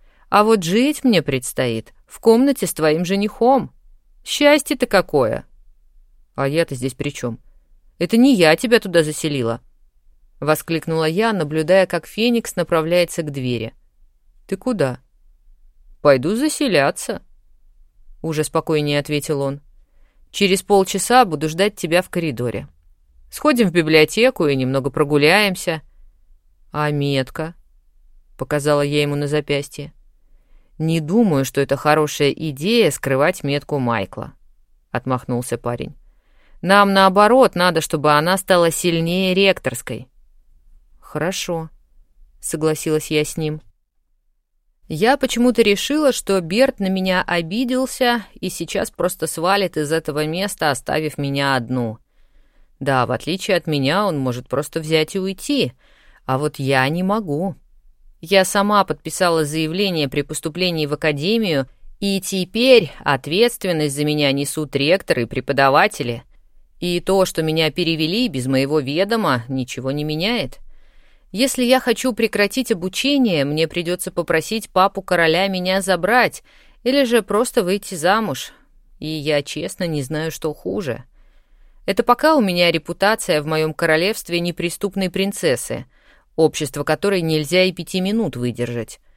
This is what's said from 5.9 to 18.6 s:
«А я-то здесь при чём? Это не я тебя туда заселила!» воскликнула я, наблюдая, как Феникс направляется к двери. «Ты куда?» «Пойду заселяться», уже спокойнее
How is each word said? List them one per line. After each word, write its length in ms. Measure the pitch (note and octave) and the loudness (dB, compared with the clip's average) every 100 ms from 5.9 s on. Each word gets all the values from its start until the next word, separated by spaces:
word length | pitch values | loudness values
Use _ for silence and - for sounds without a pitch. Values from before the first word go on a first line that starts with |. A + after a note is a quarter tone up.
| _ _ _ _ | _ _ _ _
«А 140 | - C#3 | -6 -2
я-то 260 | D#3+ E3 | 0 -2
здесь 200 | B2+ C3 | -4 -6
при 160 | - C#3+ | -6 -8
чём? 300 | - A#2+ A2+ - _ _ _ _ - | -6 -8 -10 -16 _ _ _ _ -6
Это 180 | F3 A3+ | 0 4
не 180 | C4+ | 6
я 220 | G#3 D#3 E3 | 6 6 4
тебя 240 | A3+ A#3 | 4 2
туда 220 | G3 E3+ | 4 2
заселила!» 580 | D#3 D3+ D#3 C#3 A2+ A#2 _ _ _ _ _ _ _ - | 2 -2 -4 -2 -2 -4 _ _ _ _ _ _ _ -8
воскликнула 640 | D3 D#3 - D#3+ - D#3+ | -2 -2 -2 -6 -2 -2
я, 280 | D#3+ F3 A3+ | 0 0 -2
наблюдая, 540 | G3+ D3 D#3 D#3 F#3+ F#3 | -2 -2 -2 2 4 4
как 200 | E3+ - | -2 -6
Феникс 500 | - A#3+ A#3 - - | -2 0 0 -2 -6
направляется 640 | E3 E3 D#3+ F3 E3+ - | 0 0 2 0 0 -4
к 80 | D3+ | -6
двери. 440 | C#3 B2+ A#2+ A2+ _ _ _ _ _ _ _ - | -4 -4 -4 -6 _ _ _ _ _ _ _ -10
«Ты 80 | F#3+ | -6
куда?» 420 | B3+ G#3 C3+ B2 _ _ _ _ _ - - _ - - | -4 0 -2 -2 _ _ _ _ _ -20 -20 _ -20 0
«Пойду 340 | D3 C3 D3 | 4 4 2
заселяться», 880 | A3 D4+ - C#4 D#3+ C#3 - - G3+ _ - _ _ _ _ - _ - - | -2 -2 -2 0 2 0 -2 -8 -10 _ -20 _ _ _ _ -20 _ -20 -10
уже 200 | E3 D#3 | -6 -2
спокойнее 560 | D3+ E3 | -2 -2